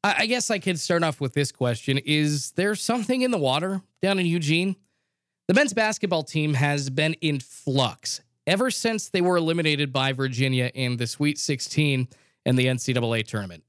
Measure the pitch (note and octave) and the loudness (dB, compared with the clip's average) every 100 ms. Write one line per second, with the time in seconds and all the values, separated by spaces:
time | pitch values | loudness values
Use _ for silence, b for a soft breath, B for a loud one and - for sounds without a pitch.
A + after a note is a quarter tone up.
0 | G3+ D3 A3 B3 - G#3 F#3+ E3+ - E3+ | 2 0 0 0 0 -2 -2 -4 0 2
1 | E3 C#3 C3+ C#3+ C#3 - B2 A#2 - C#3 | 2 0 -4 -2 -2 -2 -2 -2 -2 -2
2 | C#3+ D3+ D3+ D3 - - G3 G#3 - A#3+ | 2 2 2 -2 -4 -2 0 0 -2 -2
3 | G#3 B3+ B3+ A3 C3+ C#3 F#3 G3 - _ | 0 0 0 2 2 2 0 -4 -8 _
4 | F#3 G3 F3 E3+ D3 E3 F#3+ F#3 _ _ | 0 2 2 0 2 2 0 -4 _ _
5 | _ _ _ _ - G3+ C#4+ G3 G#3+ G#3 | _ _ _ _ 2 4 4 2 0 0
6 | G3 E3+ D3+ D#3 D3+ C#3 D3 C#3+ C3+ C3 | -2 -2 -2 -2 0 2 2 0 -2 0
7 | D#3 D#3 D#3+ C#3+ - - - C3+ A#2+ - | 0 0 -2 -4 -6 -10 -2 2 2 -2
8 | - - _ _ - F#3+ B3+ - A#3 A3 | -8 -10 _ _ -2 0 0 0 -2 -2
9 | - F#3 F3+ F3 E3 E3 D#3 C#3+ C#3+ C3 | -2 0 2 2 2 0 0 0 0 0
10 | C3+ C3 C3+ A#2+ C3+ B2+ B2 C3 B2 A#2+ | 0 0 -2 0 0 2 -2 -2 -4 -2
11 | A#2+ - D3 D3 - C3+ - - D3 C3 | -4 -2 -2 -2 -4 -4 -2 0 0 0
12 | B2 b b b - B2+ B2+ B2 - B2 | -4 b b b 0 2 2 0 -2 -2
13 | A#2 A#2 G#2 A2 F#2+ E2 | 0 -2 -4 -6 -8 -14